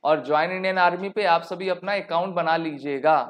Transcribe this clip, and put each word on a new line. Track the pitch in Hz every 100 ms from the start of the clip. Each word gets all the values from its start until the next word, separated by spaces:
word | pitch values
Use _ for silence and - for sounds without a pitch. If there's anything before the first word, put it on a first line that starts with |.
और | - 156 131
ज्वाइन | 151 170
इंडियन | 185 190 190
आर्मी | 175 180 196
पे | 202 196
आप | 170
सभी | 170 175 190
अपना | 180 185 202
अकाउंट | - 165 190 175
बना | 160 165
लीजिएगा | 165 143 139 139 147 151 120